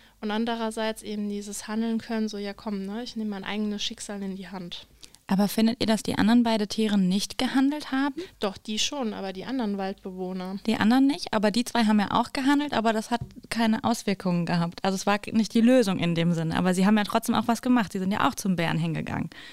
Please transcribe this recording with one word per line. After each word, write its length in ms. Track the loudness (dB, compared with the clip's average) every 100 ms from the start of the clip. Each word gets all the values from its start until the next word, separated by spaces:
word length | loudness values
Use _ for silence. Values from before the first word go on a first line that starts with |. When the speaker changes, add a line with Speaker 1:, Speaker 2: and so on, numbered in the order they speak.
| -20 _
Speaker 1:
und 80 | -6
andererseits 720 | -2 -2 -2 -4 -4 -4 -6
eben 260 | -8 -6 -4
dieses 380 | -6 -8 -10 -6
Handeln 300 | -4 -2 -2
können, 320 | -4 -4 -4
so, 80 | -4
„Ja 160 | -8
komm, 320 | -8 -8 -6 -6
ne, 180 | -8
ich 120 | -8 -6
nehme 160 | -6
mein 120 | -6
eigenes 400 | -6 -4 -4 -4
Schicksal 380 | -6 -8 -10 -8
in 140 | -8 -8
die 120 | -10
Hand.“ 400 | -12 -12 -14 -18 _ -20 -14 -2
Speaker 2:
Aber 220 | 2 2
findet 320 | 4 2 2
ihr, 80 | 0
dass 160 | 0
die 140 | 0 0
anderen 260 | 4 6
beide 240 | 4 2 -2
Tiere 300 | 0 2 2
nicht 400 | 2 2 -2 -4
gehandelt 560 | 0 2 2 0 -4
haben? 280 | -2 -2 -2 -10 -4
Speaker 1:
Doch, 160 | -4 -4
die 200 | -6 -4
schon, 360 | -2 -2 -4
aber 180 | -4 -8
die 140 | -8 -6
anderen 320 | -4 -2 -2
Waldbewohner. 800 | -4 -6 -10 -8 -6 -6 -8 -6 -2
Speaker 2:
Die 100 | 2
anderen 320 | 4 6 4
nicht, 260 | 2 -2
aber 180 | 0 2
die 120 | 2
zwei 220 | 0 2 4
haben 160 | 4
ja 100 | 2
auch 220 | 0 -2
gehandelt, 400 | 0 2 2 2
aber 180 | 0 0
das 200 | 0 -2
hat 100 | -4 -6 -14 -8
keine 360 | 0 2 2 0
Auswirkungen 600 | 0 -2 -2 0 0 0
gehabt. 380 | 0 -2 -2
Also 120 | -2 0
es 120 | 0
war 120 | 0 0
nicht 220 | 0 2
die 80 | 4
Lösung 380 | 6 6 6 2
in 160 | 0 2
dem 180 | 2
Sinne, 240 | 2 0 2
aber 160 | 2
sie 120 | 4 4
haben 120 | 4
ja 80 | 2
trotzdem 280 | 0 0
auch 140 | 0 2
was 140 | 0
gemacht. 320 | 2 2 2
Sie 60 | -2
sind 120 | -2
ja 160 | 0 0
auch 80 | 0
zum 220 | -2 0
Bären 200 | 0 0
hingegangen. 520 | 0 -2 -4 -6 -6 -10 -20